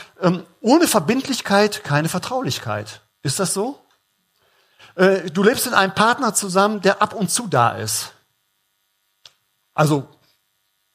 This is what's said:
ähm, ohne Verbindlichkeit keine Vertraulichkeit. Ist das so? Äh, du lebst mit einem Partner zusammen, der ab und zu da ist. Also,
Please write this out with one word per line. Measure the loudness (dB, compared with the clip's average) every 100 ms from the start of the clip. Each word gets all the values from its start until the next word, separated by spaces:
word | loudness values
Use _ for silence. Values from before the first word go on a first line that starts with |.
| -20 -2
ähm, | 0 0 -4 _
ohne | 2 4 4
Verbindlichkeit | 2 0 0 -2 -6 0 2 2 0
keine | -2 -2 0
Vertraulichkeit. | -4 -6 -6 -4 -6 -6 -8 -8 -18 _ _
Ist | -6 -4
das | -2 -2
so? | -6 -8 _ _ _ _ _ _ _ _ _ _ -10
Äh, | 2 2 2 -2
du | 0
lebst | 2 2 0
mit |
einem | 2 2 2
Partner | 2 2 -2 -2
zusammen, | -2 2 2 2
der | 0 2
ab | 0 -2
und | -4
zu | -4 -2
da | 2 2
ist. | 0 -6 -8 -8 -16 _ _ _ _ _ _ _ _ _ _ -20 _ _ _ _
Also, | 0 0 0 -4 _ _ _ _ _ _ _ _